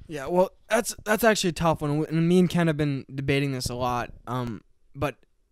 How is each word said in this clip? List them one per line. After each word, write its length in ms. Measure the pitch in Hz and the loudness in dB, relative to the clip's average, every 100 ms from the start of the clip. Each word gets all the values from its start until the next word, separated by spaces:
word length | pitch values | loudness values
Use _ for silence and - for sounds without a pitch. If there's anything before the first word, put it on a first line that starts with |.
| - | -14
Yeah, 220 | 147 135 | -12 -2
well, 240 | 175 190 - _ | 2 2 0 _
that's, 260 | 220 226 - | 0 0 -8
that's 200 | - 214 | -2 2
actually 260 | 226 214 185 | 4 4 0
a 40 | |
tough 280 | 160 165 156 | 0 0 0
one, 240 | 147 147 156 | 0 -2 0
and 220 | 160 165 | 0 4
me 100 | 180 | 4
and 100 | 180 | 4
Ken 180 | 175 165 | 2 0
have 100 | 147 | 0
been 260 | 147 135 - | -2 -4 -8
debating 380 | 135 139 139 143 | -8 -2 0 0
this 160 | 131 123 | -4 -6
a 60 | |
lot. 380 | 123 123 120 113 - - | -4 -2 -2 -6 -10 -8
Um, 360 | 127 120 104 - _ _ | -6 -6 -8 -16 _ _
but 220 | 139 143 120 _ _ _ | -8 -8 -8 _ _ _